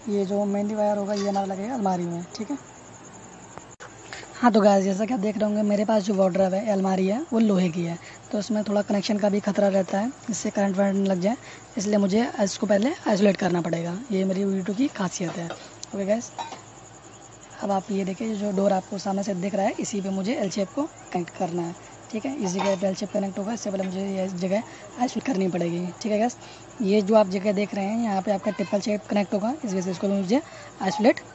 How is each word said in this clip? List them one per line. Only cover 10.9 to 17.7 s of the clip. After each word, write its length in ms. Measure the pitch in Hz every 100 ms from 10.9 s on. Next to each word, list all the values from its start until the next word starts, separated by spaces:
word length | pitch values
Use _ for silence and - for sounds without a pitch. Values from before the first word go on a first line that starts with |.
| 196 196
लग 120 | 185
जाए, 160 | 190 254 - - - -
इसलिए 200 | 190 208
मुझे 320 | 196 208 254 -
इसको 240 | 202 - 196
पहले 260 | 202 240 359 -
isolate 300 | 185 202 185
करना 240 | 190 175
पड़ेगा। 360 | 170 165 170 185 269
ये 120 | 190 190
मेरी 180 | 185 196
वी 160 | 190
टू 100 | 185
की 140 | 202 285
खासियत 420 | - 185 - 170
है। 160 | 165 165
Okay 580 | - - - - 202 196
guys, 260 | 226 - - - - - - - - - - - - - -
अब 100 | 202